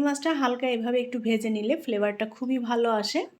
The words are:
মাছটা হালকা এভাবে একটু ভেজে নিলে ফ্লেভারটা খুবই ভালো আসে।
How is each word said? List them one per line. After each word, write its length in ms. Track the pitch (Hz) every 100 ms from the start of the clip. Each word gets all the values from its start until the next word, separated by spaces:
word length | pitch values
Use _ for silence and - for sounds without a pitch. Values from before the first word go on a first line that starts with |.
| 285
মাছটা 240 | 277 320
হালকা 320 | 294 254 247 262 233
এভাবে 220 | 226 247
একটু 140 | 247 247 220
ভেজে 240 | 220 226
নিলে 240 | 214 214 311
ফ্লেভারটা 460 | - 208 208 208 214
খুবই 240 | - 254 262 233
ভালো 200 | 233 233 226
আসে। 200 | - 320 480